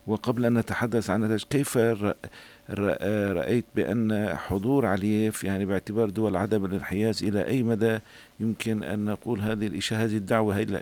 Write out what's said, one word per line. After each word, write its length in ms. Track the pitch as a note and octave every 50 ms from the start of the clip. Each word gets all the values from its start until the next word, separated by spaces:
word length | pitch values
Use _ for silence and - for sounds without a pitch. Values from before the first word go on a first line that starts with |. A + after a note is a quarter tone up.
| -
وقبل 380 | - G#2+ G#2 - A#2+ B2 A2+ B2
أن 140 | A#2+ A#2+ A#2
نتحدث 520 | A2 - G2 - A#2+ A#2+ G#2+ A#2 G#2 -
عن 120 | F#2+ G#2+ A2
النتائج، 200 | G#2+ A2 G#2 - -
كيف 260 | D3 C#3 C#3 - -
ر-، 380 | C3 A2+ A#2 A#2 G2 G#2 G2+ - - - - - - - - - - - -
ر-، 260 | G2 G2 G2+ G2+ D2 -
آه، 340 | - G2 G#2+ G#2 G2+ G2+ F#2+
رأيت 320 | F2 C2+ C#2+ G#2+ B2 - - -
بأن 600 | A#2 F2+ - F#2+ A#2+ A2+ G#2+ G#2+ G#2 G#2 G#2 D#2+
حضور 500 | - - - F#2 G2 F#2+ A#2+ C#3 C#3+ B2+
علييف، 580 | G2+ F#2+ G2 F#2+ G#2 G#2+ G#2+ A2 G#2+ G#2+ - -
يعني، 200 | F#2+ G2 F#2+ G2+
باعتبار 460 | F#2+ G2 F#2+ - - G#2 A2 A#2 G#2
دول 260 | F#2 G#2+ A2 G#2+ G2
عدم 280 | F2 F#2+ G#2 G#2+ G#2+ F#2+
الانحياز، 600 | F#2 F#2 G2 - - F#2 G2 G#2+ A2+ G#2+ - -
إلى 220 | G2+ G2+ G#2 F2+
أي 160 | - A2 C3+ A#2+
مدى 360 | A2+ A#2 G2+ A2 A2+ A2 A2 - - - - - - _ -
يمكن 420 | - A2+ G#2+ - - A2+ A2 G#2+ -
أن 220 | C2+ F#2+ G#2 G#2
نقول 360 | G#2 G#2 - - A2+ A#2+ G2
هذه 260 | G#2 A2 A2+ G#2 G#2
الإشاعة، 380 | G#2+ E2 F#2 - - A2+ A2 A2+
هذه 120 | A2+ G#2+
الدعوة، 400 | A2 G2 F#2 B2 A2+ A2 G#2+ G2
هي 100 | G2+ A2 G#2 G2 F#2